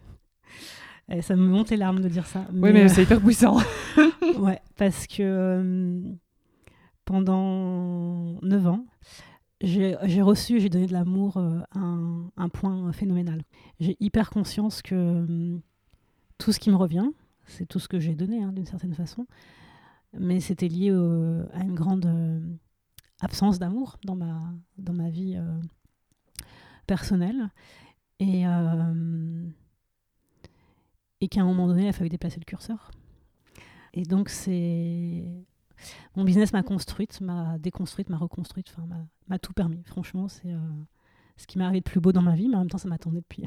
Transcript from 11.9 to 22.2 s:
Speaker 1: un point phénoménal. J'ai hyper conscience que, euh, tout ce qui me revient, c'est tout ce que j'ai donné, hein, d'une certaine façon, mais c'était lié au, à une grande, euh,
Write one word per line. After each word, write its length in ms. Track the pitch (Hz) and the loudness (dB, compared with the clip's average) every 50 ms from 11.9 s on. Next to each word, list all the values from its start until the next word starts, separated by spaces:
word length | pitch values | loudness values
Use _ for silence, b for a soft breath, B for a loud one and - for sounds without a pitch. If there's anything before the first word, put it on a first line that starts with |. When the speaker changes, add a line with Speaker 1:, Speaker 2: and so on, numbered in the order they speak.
| 175 170 170 170 170 170 175 180 - | -4 -4 -4 -4 -6 -8 -10 -10 -8
Speaker 1:
un 120 | - 180 175 | -6 -6 -6
point 420 | - - - 190 190 185 180 175 | -4 -4 -4 -4 -2 -2 -4 -6
phénoménal. 520 | 160 - 208 190 180 175 175 170 160 160 156 b b b b b b - | -4 -4 -2 -2 0 0 -2 -2 -6 -8 -10 b b b b b b -4
J'ai 180 | 160 185 185 - | -4 -4 -2 -2
hyper 300 | 208 208 - 220 208 - | -2 0 2 0 0 0
conscience 520 | - 214 190 - - 208 208 220 - - | -2 -4 -4 -2 -2 -4 -4 -4 -4 -6
que, 120 | - - 190 | -6 -4 -2
euh, 640 | 185 175 170 175 170 170 165 170 170 170 175 175 170 - _ _ _ _ _ _ _ _ _ _ _ _ _ _ | 0 0 0 0 0 -2 -2 -4 -4 -4 -6 -6 -8 -12 _ _ _ _ _ _ _ _ _ _ _ _ _ _
tout 140 | - - 226 | -6 -2 -2
ce 80 | 208 - | -2 0
qui 120 | - 214 | 2 2
me 60 | 196 | 4
revient, 320 | 180 190 165 160 175 208 277 311 _ _ _ _ _ _ | 4 4 2 0 0 0 -2 -4 _ _ _ _ _ _
c'est 180 | - - - 175 | -18 -14 -12 -10
tout 140 | - - 185 | -8 -6 -8
ce 100 | - - | -6 -6
que 100 | 190 180 | -4 -4
j'ai 160 | 156 165 160 | -2 -2 -2
donné, 280 | 151 180 190 226 233 | -4 -4 -4 -4 -4
hein, 100 | 202 190 | -4 -6
d'une 140 | 190 190 185 | -6 -6 -8
certaine 260 | - 190 180 - 180 | -8 -10 -8 -8 -6
façon, 340 | 160 156 175 156 - 233 247 b b b b b b b b b b b b b b b b _ | -6 -6 -8 -8 -8 -10 -12 b b b b b b b b b b b b b b b b _
mais 260 | - - 185 180 180 185 | -10 -4 -2 0 0 0
c'était 300 | - - 180 - 185 170 | -2 -4 -4 -2 -2 -2
lié 240 | 165 175 190 202 | -2 0 2 2
au, 480 | 190 180 175 170 170 165 165 165 165 165 - - - | 2 2 2 2 2 0 0 0 -2 -4 -6 -6 -6
à 100 | 175 185 | -6 -4
une 100 | 190 180 | -4 -2
grande, 300 | 160 160 190 190 190 170 | -2 0 0 0 2 0
euh, 340 | 170 165 165 | 0 0 0